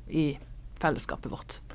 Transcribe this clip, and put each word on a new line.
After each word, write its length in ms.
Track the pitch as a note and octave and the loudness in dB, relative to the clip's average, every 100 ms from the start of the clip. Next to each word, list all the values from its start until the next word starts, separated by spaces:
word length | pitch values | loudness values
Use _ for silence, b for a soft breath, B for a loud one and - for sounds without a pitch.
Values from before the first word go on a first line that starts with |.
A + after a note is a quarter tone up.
| - | 0
i 280 | D#3+ D3+ C#3 - - - - | 4 4 2 -6 -12 -10 2
fellesskapet 520 | E3 C#3 - - A#2+ | 4 4 0 -2 -4
vårt. 280 | - - - - | -6 -4 -6 -6